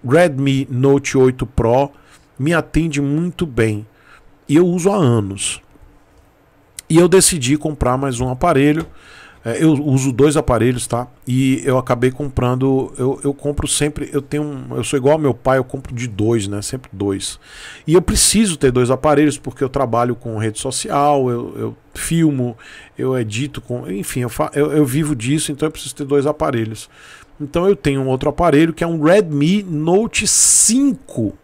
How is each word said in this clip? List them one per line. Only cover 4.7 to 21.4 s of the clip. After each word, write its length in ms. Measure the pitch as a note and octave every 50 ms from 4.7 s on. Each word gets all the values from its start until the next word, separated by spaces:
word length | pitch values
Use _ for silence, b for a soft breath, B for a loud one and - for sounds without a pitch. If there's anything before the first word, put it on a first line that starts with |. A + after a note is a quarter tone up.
| E3+ F#3 E3 G3
há 40 | G3
anos. 680 | G#3 E3+ B2 A#2+ A#2 G#2 F#2+ G2 G2 - - - - _ _ - - - - _ - _ _ _ _ _ _ _ _ _ _ _ _ _ _ _ - - _
E 100 | D#3 E3
eu 100 | F3 F3+
decidi 500 | F3 F#3+ F3 - F#3+ E3 B2 A#2+ C#3+ D3+
comprar 400 | - D#3+ D3+ C#3 - B2 B2+ C3
mais 220 | C#3 C#3 B2+ A#2
um 100 | B2+ B2+
aparelho. 560 | B2+ B2+ E3+ F3 D#3+ C3+ C3+ D3 D3+ D#3+ D#3+ - B B B B B B B B B B B
É, 200 | A2+ A#2 B2 D#3+
eu 80 | D#3+
uso 400 | D#3 C3 D3+ D3+ C3 C3+ C3 C#3
dois 240 | B2+ G#2 C3+ D#3 C#3+
aparelhos, 500 | D#3 - - B2+ A2+ A#2 B2 B2+ B2 -
tá? 220 | - - A#2 B2 B2+ - _ -
E 360 | - B2 C3 C3+ C3 C3 - -
eu 140 | C#3 B2+ C3
acabei 340 | B2+ - B2+ A#2+ A#2+ C3
comprando, 840 | B2+ - D3 C#3 C3 - B2+ B2 B2+ B2+ C3 C3+ C3+ C3 B2+ - - -
eu, 240 | B2+ C3 C3+ - -
eu 100 | C#3 C#3
compro 360 | - - C#3+ D3 - - C#3+
sempre, 400 | - - - D#3 D3 - D3 -
eu 100 | - C#3+
tenho 220 | C3+ C3+ - D3 D3+
um, 320 | D3+ C#3+ C3 C3 B2+ B2+
eu 80 | B2+ A#2
sou 140 | - - C#3
igual 160 | B2 C#3 D3+
ao 60 | D#3+
meu 140 | D3+ C#3 A#2
pai, 240 | A#2 - C3+ C3 C3
eu 60 | B2+
compro 320 | C3 - C3+ C3 - C3+
de 140 | A#2 A#2+ B2
dois, 360 | G#2 F#2+ G#2+ A2 A#2+ A2+ G2
né? 160 | G2 G2+ G2+
Sempre 280 | G2+ - - C3 B2+ -
dois. 480 | - F#2+ G2+ G2+ G2 F#2+ - - - - B B B B B B B B B -
E 60 | D#3
eu 80 | F#3
preciso 560 | E3 - A3 - - - - G3+ A3+ G3+ E3 C#3+
ter 120 | - C3
dois 220 | A#2 B2 B2 A#2
aparelhos 460 | C3 B2+ - D#3 D3 C#3 D3+ D3+ C#3+ -
porque 260 | - - - - C#3
eu 60 | B2+
trabalho 440 | C3 C#3 C3+ A#2+ A2+ A#2 A#2+ A#2+ A#2+
com 240 | A2+ - A#2+ A2+ G#2+
rede 220 | A2 A2 G#2+ -
social, 680 | - C3 B2+ - - - - C#3+ C#3+ D3 D3 C#3 C3 B2
eu, 240 | A#2+ A#2